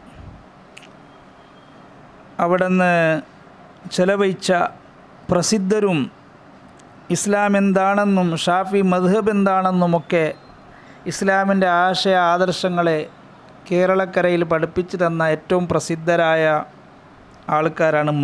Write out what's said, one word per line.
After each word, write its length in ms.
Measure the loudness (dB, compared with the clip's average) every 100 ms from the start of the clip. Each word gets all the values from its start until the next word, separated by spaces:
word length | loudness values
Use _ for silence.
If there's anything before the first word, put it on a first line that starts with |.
| -20 -20 -20 -20 -20 -20 -20 -20 -20 -20 -20 -20 -20 -20 -20 -20 -20 -20 -20 -20 -20 -20 -16 -6
അവിടുന്ന് 480 | -2 0 0 2 2 2 0 -2 -6 -20 -20 -20 -20 -20 -8 -2
ചെലവഴിച്ച 560 | 0 2 0 -2 -2 0 -2 -6 -20 -20 -20 -18 -4
പ്രസിദ്ധരും 680 | -2 0 -2 0 0 0 0 -4 -10 -20 -20 -20 -20 -20 -20 -20 -18 -6
ഇസ്ലാം 380 | -4 -2 0 2 2
എന്താണെന്നും 680 | 2 2 2 2 2 2 0 -2
ഷാഫി 360 | -2 -2 0 0 2
മദ്ഹബ് 380 | 2 2 2 2
എന്താണെന്നുമൊക്കെ 920 | 2 2 2 2 2 2 0 0 0 0 -4 -14 -20 -20 -20 -20 -16 -12
ഇസ്ലാമിൻ്റെ 580 | -4 0 0 2 2 2 2
ആശയ 320 | 2 0 0 2 2
ആദർശങ്ങളെ 680 | 2 0 -2 -4 0 0 -2 -4 -14 -20 -20 -20 -20 -4
കേരളക്കരയിൽ 760 | 0 2 0 0 0 0 0 0
പഠിപ്പിച്ചു 440 | 0 -2 -4 -6 -2
തന്ന 200 | -2 0 0
ഏറ്റവും 300 | -2 -2 -2 0
പ്രസിദ്ധരായ 720 | -2 -4 -4 -2 0 2 2 2 0 -4 -14 -20 -20 -20 -20 -20 -18 -4 -2
ആൾക്കാരാണ് 560 | -2 0 0 0 0 0